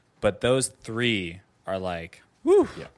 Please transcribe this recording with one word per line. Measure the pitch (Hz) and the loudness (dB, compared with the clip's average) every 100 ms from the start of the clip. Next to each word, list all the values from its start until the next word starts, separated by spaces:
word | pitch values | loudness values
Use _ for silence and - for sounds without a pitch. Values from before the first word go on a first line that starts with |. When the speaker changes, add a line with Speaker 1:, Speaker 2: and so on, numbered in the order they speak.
| _ _ | _ _
Speaker 1:
But | 104 92 | -2 0
those | 120 131 131 | 2 2 0
three | - - 113 120 104 85 90 _ _ - | -6 -10 -2 0 0 -4 -10 _ _ -8
are | 95 | -6
like, | 92 85 82 - _ _ | -4 -6 -10 -18 _ _
woo. | 285 392 302 - | 4 4 4 -2
Speaker 2:
Yeah. | - | -16